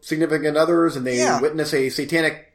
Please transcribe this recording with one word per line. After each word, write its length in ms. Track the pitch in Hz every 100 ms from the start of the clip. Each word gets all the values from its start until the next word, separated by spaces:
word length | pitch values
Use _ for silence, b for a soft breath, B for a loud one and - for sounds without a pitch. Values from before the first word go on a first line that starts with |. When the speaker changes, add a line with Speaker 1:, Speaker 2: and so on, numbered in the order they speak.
Speaker 1:
significant 560 | - 156 160 156 151 151
others, 380 | 160 170 165 135
and 100 | 127
they 120 | 123
Speaker 2:
Yeah. 200 | - -
Speaker 1:
witness 340 | 143 156 147
a 160 | 147 131
satanic 580 | 139 143 165 156 151 -